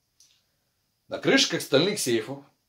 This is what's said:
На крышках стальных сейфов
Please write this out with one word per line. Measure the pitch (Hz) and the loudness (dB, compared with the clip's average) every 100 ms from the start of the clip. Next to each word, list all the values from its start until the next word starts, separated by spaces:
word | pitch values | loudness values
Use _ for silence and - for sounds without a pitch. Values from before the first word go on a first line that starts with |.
| _ _ _ _ _ _ _ _ _ _ - | _ _ _ _ _ _ _ _ _ _ -12
На | - | -4
крышках | 160 262 - 170 | 2 2 2 -2
стальных | - 135 190 190 | 0 2 2 0
сейфов | 131 113 123 139 - _ | 0 -2 -2 -12 -16 _